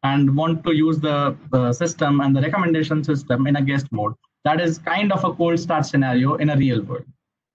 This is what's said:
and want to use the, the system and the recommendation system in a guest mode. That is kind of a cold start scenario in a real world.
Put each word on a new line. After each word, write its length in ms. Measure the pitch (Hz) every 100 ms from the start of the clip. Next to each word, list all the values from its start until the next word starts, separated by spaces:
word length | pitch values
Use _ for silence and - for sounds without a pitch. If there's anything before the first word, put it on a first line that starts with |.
and 320 | 135 143 135 139
want 280 | 165 165
to 100 | 170
use 260 | 151 160 156
the, 360 | 151 143 139 135 -
the 220 | 127 123
system 480 | 120 170 - 147 143
and 140 | 135 139
the 60 |
recommendation 600 | 151 202 175 160 151 156
system 440 | 143 139 - 123 135
in 80 | 143
a 80 |
guest 240 | 135 139 139
mode. 220 | 110 104 - _ _ 147
That 160 | 160
is 160 | 170 165
kind 340 | - 185 208
of 120 | 185
a 100 | 180
cold 260 | 165 170 170
start 280 | - 156 143
scenario 480 | 143 131 123 135 156
in 160 | 151
a 40 | 139
real 280 | 135 113
world. 220 | 98 - - - _ _ _